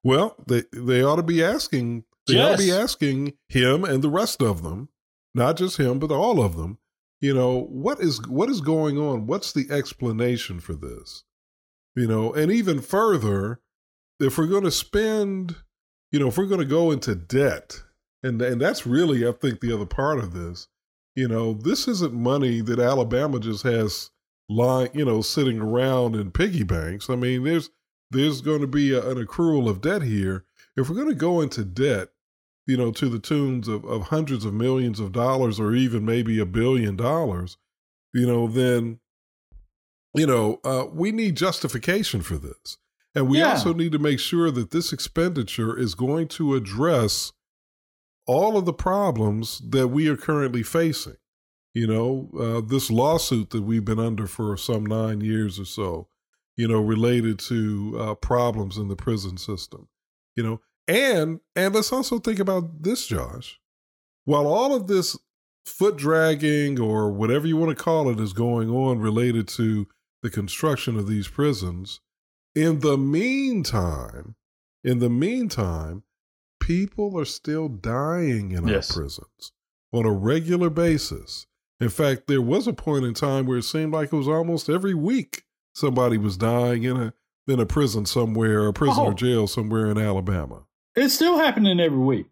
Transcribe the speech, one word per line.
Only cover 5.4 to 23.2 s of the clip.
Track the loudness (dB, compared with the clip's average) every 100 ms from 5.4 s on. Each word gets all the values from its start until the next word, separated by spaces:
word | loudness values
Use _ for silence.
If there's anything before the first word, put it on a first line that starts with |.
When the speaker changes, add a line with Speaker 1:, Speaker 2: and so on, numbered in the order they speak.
| 2 2
Speaker 1:
just | -2 0
him, | 0 0
but | 0
all | 2 4 4
of | 2 0
them, | -8 -10 _ _ _ _
you | 0
know, | 2 2 0 -4
what | -4 -4 0
is, | -2 -2 -2
what | 0 0
is | 0
going | 0 2 2 0
on? | -2 -2 -2
What's | -4 -2
the | -4 -2
explanation | -2 -4 -6 -4 0 0 0 -4 -10
for | -10
this? | -10 -10 -14 -16 -20 _ _ _ _ _ _ _
You | -2 0
know, | 2 0
and | 2 2
even | 2 2 -2
further, | 0 2 4 2 2 0 -2 -6 _ _ _ _ _ _
if | 0 2
we're | 2
gonna | 2 2
spend, | -2 -2 0 2 0 0 -4 -6 -10 -16 _ _ _ _
you | 0
know, | 2
if | 0
we're | 0
gonna | 0
go | 2 2 2
into | 2 -2
debt, | -6 0 2 2 0 -10 -20 -20 _ _ _
and, | -4 -2
and | 0 2
that's | 0 0 0
really, | 2 4 2 0
I |
think, | 0 -4 -2
the | -4
other | -4 -4
part | -2 0 0
of | -4
this, | -8 -10 -12 -18 _ _ _ _ -4
you | -2
know, | 0 -2
this | -2 -2 -2 -2
isn't | -2 -2
money | 0 0 2 2 0
that | -2 2
Alabama | 2 2 0 0